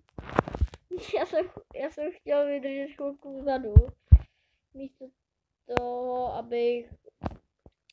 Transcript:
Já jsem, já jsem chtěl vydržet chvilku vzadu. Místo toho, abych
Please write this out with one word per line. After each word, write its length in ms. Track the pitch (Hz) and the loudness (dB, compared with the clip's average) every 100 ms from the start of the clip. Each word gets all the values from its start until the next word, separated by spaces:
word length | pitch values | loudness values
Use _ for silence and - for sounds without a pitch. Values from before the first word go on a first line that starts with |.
| _ - - - - - - - - 359 - 415 | _ -18 -2 0 0 -2 -4 -6 -12 -12 -4 -4
Já 60 | 392 | -2
jsem, 240 | 320 359 - - - | -4 -4 -10 -16 -10
já 160 | 294 | -10
jsem 200 | 294 311 | -8 -8
chtěl 340 | - - 285 285 | -8 -2 0 0
vydržet 500 | 285 269 277 285 285 | -2 -6 -6 -8 -8
chvilku 460 | 285 285 285 269 | -10 -10 -14 -8
vzadu. 320 | 277 262 226 208 - - _ - - _ _ _ _ | -4 -4 6 6 6 2 _ 6 6 _ _ _ _
Místo 320 | 269 269 - 262 _ _ _ _ _ - 240 | -16 -16 -16 -20 _ _ _ _ _ -4 -2
toho, 560 | 247 247 254 247 247 | -2 -2 -4 -2 -4
abych 600 | - 233 240 240 240 233 - - - - - _ _ - _ _ | -6 -6 -2 0 -2 -6 -20 -20 -12 -12 -12 _ _ -20 _ _